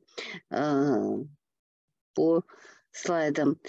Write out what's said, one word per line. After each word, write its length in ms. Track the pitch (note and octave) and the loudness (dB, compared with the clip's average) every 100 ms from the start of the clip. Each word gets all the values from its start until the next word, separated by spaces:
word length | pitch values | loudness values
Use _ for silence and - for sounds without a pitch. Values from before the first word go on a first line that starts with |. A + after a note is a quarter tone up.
| _ - - F3+ - | _ -16 -14 -14 -8
э, 680 | A#2 D3+ C#3 C#3+ A2 G#2 G#2 D3+ - _ _ _ _ _ _ _ | -2 0 2 2 2 0 -2 -6 -16 _ _ _ _ _ _ _
по 300 | - D#3+ E3 - - - - _ | 0 2 2 -2 -18 -20 -20 _
слайдам. 680 | - - E3+ D3+ D3+ C#3+ D#3+ | -10 -2 0 0 2 0 0